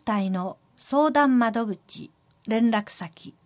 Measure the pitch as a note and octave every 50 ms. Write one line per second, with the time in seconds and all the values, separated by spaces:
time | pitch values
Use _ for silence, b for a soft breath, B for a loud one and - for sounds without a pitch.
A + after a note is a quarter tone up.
0 | - A#3+ G#3+ G3+ G3 F#3+ F#3+ F#3 F3+ F#3 - - _ _ _ _ - - C4 C#4+
1 | D4+ - - D4 C#4+ C4+ B3+ B3 A#3 A3+ G#3+ A#3 A#3 G#3+ F#3 - _ - - E3
2 | - - _ _ _ _ _ _ _ G#3+ A3 A3+ A#3 A#3 A3 G#3 G#3 - - -
3 | F3+ D#3+ - - - F#3 - _ _